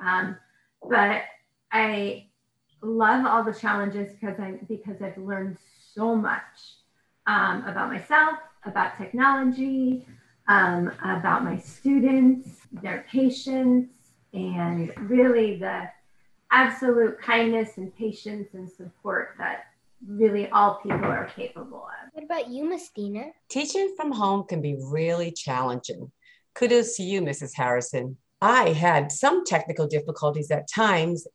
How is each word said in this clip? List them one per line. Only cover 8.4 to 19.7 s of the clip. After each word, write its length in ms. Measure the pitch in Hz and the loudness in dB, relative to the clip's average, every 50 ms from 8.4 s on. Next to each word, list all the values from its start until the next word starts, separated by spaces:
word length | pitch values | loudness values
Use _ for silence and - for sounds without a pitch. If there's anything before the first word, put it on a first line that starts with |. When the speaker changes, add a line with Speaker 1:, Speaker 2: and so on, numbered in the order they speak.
| - - _ _ - | -8 -16 _ _ -12
Speaker 1:
about 340 | 202 - - - - - | -6 -2 -2 -2 -2 -4
technology, 1080 | - 190 - - 240 262 277 277 269 262 254 254 262 262 269 269 262 262 254 254 254 - - - - _ _ _ _ _ | -10 -10 -6 0 2 4 4 4 4 2 0 0 0 -2 -2 0 0 0 0 0 -2 -4 -10 -20 -20 _ _ _ _ _
um, 460 | - 202 196 190 175 175 180 175 - - - - | 4 4 4 4 4 2 0 -2 -2 -4 -6 -4
about 400 | - - 175 175 180 175 - - | -4 -2 -2 0 0 0 0 0
my 140 | 170 170 | -2 -4
students, 1080 | 180 - - - - - 269 277 269 233 269 262 262 254 254 262 254 - - - - - - | -6 -8 -12 -10 -2 0 2 4 4 4 4 6 6 6 6 6 4 0 -10 -18 -20 -20 -20
their 340 | - 175 185 185 175 - - - | -16 -12 -10 -8 -8 -10 -8 -4
patience, 800 | - 262 262 247 254 - - 269 262 262 262 247 247 247 247 - - _ _ _ _ _ _ _ | 0 2 2 2 2 -2 -4 -4 -2 2 4 4 4 4 2 0 -6 _ _ _ _ _ _ _
and 600 | - 185 185 185 180 175 170 170 175 170 165 170 - - 214 196 | -10 -8 -6 -4 -4 -2 -2 -2 -2 -2 -4 -6 -8 -8 -2 2
really 480 | 247 247 254 254 240 233 220 208 190 | 6 6 6 8 6 4 4 2 0
the 320 | 170 185 190 - 185 185 - - _ _ _ _ _ _ _ _ _ _ - | -4 -6 -6 -6 -6 -8 -12 -14 _ _ _ _ _ _ _ _ _ _ 2
absolute 680 | 240 262 262 240 - - 262 247 240 233 226 208 - - | 4 4 4 4 2 0 2 2 4 4 4 2 0 -2
kindness 580 | - 240 226 233 233 226 226 226 220 214 - | -2 0 2 2 2 2 2 0 -2 -4 -6
and 180 | 185 190 190 - | -12 -12 -12 -10
patience 580 | - 226 214 214 - - 214 208 208 196 - - | -8 -8 -8 -8 -8 -10 -10 -10 -10 -12 -12 -14
and 160 | 185 185 180 | -16 -16 -16
support 680 | - - 185 175 - _ - 202 185 185 - - - - | -16 -18 -20 -20 -18 _ -8 -6 -4 -4 -6 -8 -10 -8
that 260 | 180 - - - - - | -8 -8 -8 -8 -12 -18